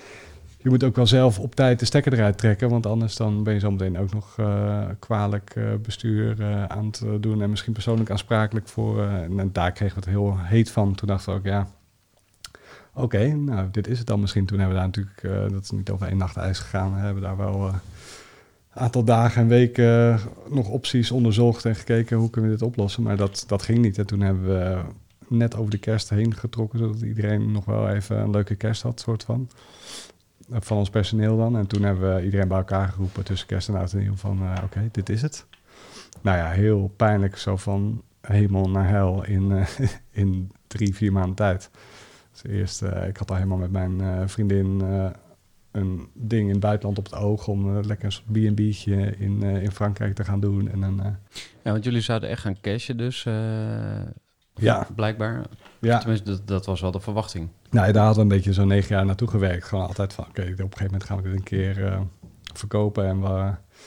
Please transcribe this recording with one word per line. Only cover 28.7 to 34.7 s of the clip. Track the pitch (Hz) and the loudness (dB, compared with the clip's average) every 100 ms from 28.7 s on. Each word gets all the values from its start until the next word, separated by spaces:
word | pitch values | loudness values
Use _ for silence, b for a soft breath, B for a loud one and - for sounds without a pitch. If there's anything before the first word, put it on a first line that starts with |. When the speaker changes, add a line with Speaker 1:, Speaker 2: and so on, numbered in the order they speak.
| 107 | -2
Speaker 1:
had, | - 117 | -4 -4
soort | - 110 | -4 -4
van. | - 120 127 B B B B B B _ _ _ - | -2 -4 -6 B B B B B B _ _ _ -8
Van | 117 - 104 | -8 -2 -2
ons | 98 | 0
personeel | 110 95 110 107 110 | 0 0 2 2 2
dan. | 113 117 | 2 0
En | 98 | 0
toen | 104 | 2
hebben | 101 92 95 92 | 2 2 2 2
we | |
iedereen | 92 98 95 | 2 2 2
bij | 95 | 0
elkaar | 92 95 95 | 0 0 0
geroepen | 92 92 - | -2 -4 -4
tussen | 95 95 - | -4 -6 -4
kerst | 95 - | -4 -2
en | |
oud | 98 90 | -2 -2
en | 98 | -2
nieuw | 101 98 | -2 -2
van: | 101 98 | -2 -2
eh, | 92 92 | -2 -2
"Oké, | 95 | -4